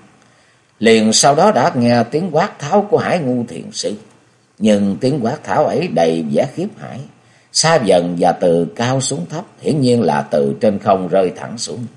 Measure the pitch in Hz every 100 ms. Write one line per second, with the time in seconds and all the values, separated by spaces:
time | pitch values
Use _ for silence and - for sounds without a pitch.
0 | - _ _ _ _ _ _ - 110 113
1 | 110 107 143 147 202 131 156 131 120 120
2 | 117 151 185 147 202 - 147 202 202 151
3 | 98 175 135 127 117 - - - 82 -
4 | - _ _ _ _ - 107 101 101 95
5 | 127 147 110 156 - 107 131 98 - 82
6 | 85 82 76 76 135 147 196 - 67 92
7 | 147 _ _ _ _ - 160 160 101 90
8 | 87 87 87 87 90 85 82 - 117 135
9 | - 143 175 156 - - 92 151 127 120
10 | 87 71 69 76 71 67 110 98 107 95
11 | 90 95 92 - 67 - - 78 -